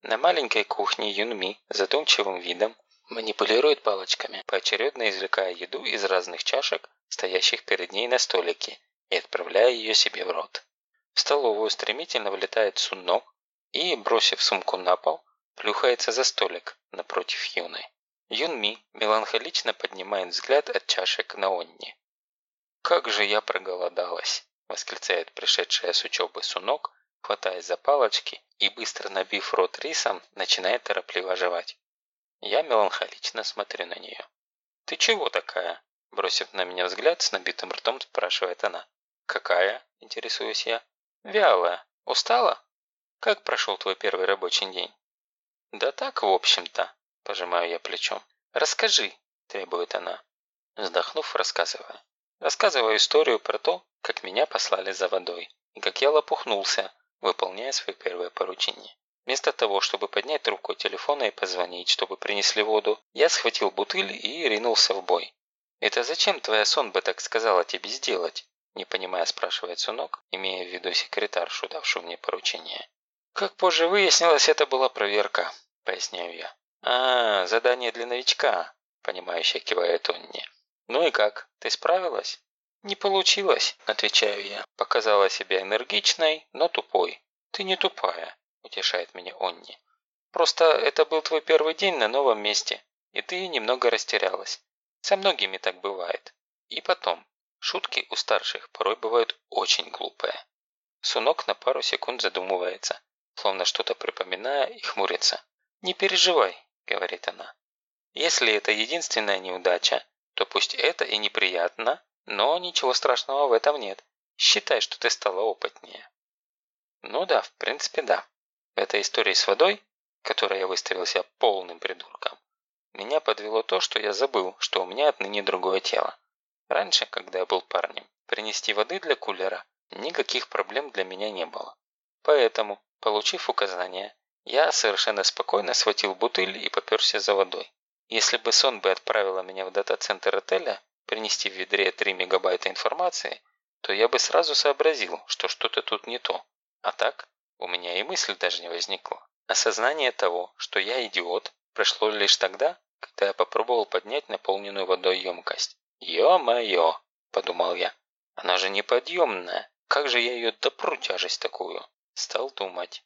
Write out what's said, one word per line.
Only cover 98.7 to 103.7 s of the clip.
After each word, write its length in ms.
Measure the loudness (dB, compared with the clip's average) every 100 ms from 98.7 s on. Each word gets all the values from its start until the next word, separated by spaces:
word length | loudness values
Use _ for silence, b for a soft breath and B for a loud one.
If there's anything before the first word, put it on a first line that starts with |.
| -4 -2 -2
бывают 420 | 0 2 2 -2 _
очень 400 | -6 0 -2 -2
глупые». 560 | -8 -10 _ -6 -6 -12 _ _ _ _ _
Сунок 460 | -4 0 0 0 -2
на 80 | -2
пару 260 | 0 0
секунд 400 | -2 -2 -4 -2
задумывается, 800 | -2 -2 -2 0 -2 -4 -6 -6 _ _ _ -4
словно 300 | -2 0
что-то 300 | -2